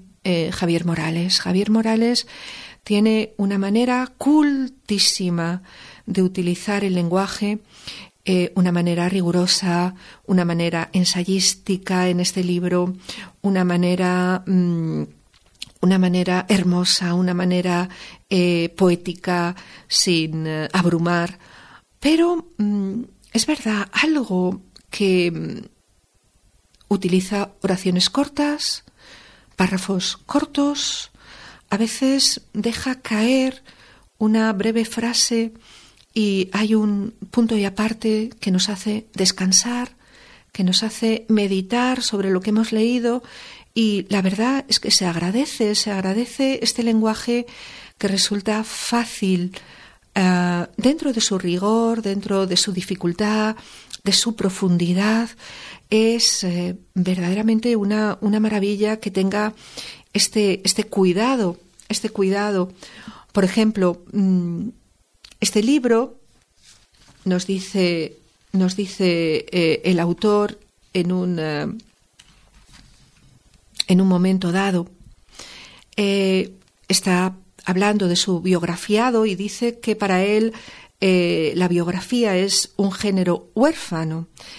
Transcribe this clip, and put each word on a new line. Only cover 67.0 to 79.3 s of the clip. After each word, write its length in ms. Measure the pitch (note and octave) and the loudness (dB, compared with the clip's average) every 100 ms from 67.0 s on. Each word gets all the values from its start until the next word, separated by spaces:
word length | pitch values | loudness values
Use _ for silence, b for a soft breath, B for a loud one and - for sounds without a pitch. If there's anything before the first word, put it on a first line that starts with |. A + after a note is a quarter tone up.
| - _ | -20 _
nos 240 | F#3+ F3+ F#3 | -2 -2 -2
dice, 680 | F#3+ - G3 F3+ E3+ D#3 - _ _ _ | -6 -4 0 0 0 -4 -10 _ _ _
nos 240 | F#3+ F#3 F#3 | 0 0 0
dice, 680 | F#3+ - F3+ E3+ D#3+ D#3 - | -6 0 2 2 0 -2 -2
eh, 300 | F3+ E3 - - | 0 2 2 2
el 140 | F3 | 2
autor 600 | E3+ E3+ G#3+ G#3 G#3 - _ _ _ | 2 2 2 4 2 -4 _ _ _
en 180 | F#3 F3 | -2 0
un, 280 | F3+ F3+ E3+ | 0 -2 -2
eh, 280 | D#3 D3 D3+ A3+ - _ _ - - _ _ _ - - - - - _ - _ _ _ _ - - | -4 -4 -6 -8 -14 _ _ -20 -20 _ _ _ -20 -20 -20 -20 -20 _ -20 _ _ _ _ -16 -2
en 80 | F3+ | 0
un 80 | F#3+ | 2
momento 440 | F3+ F#3 F#3+ F3+ | 0 0 -2 -4
dado, 360 | F#3 G3 F3+ E3+ - - - _ B B B B B _ - | -4 -2 -4 -6 -14 -20 -20 _ B B B B B _ -4
eh, 560 | G3+ G3 F#3+ F#3+ F#3 - _ _ - | -2 0 2 0 -2 -10 _ _ -4
está 480 | F#3 F#3+ F3+ F#3 F#3 - - - | -2 2 2 0 -4 -18 -10 -4
hablando 420 | F#3 G3+ G#3 F3+ | 0 2 2 2
de 80 | F3+ | 0
su 240 | - F3 | 0 0
biografiado 840 | F#3 F3 E3+ E3+ - G#3 B3+ A3+ | 2 2 0 -6 0 0 2 2
y 100 | A3 | 2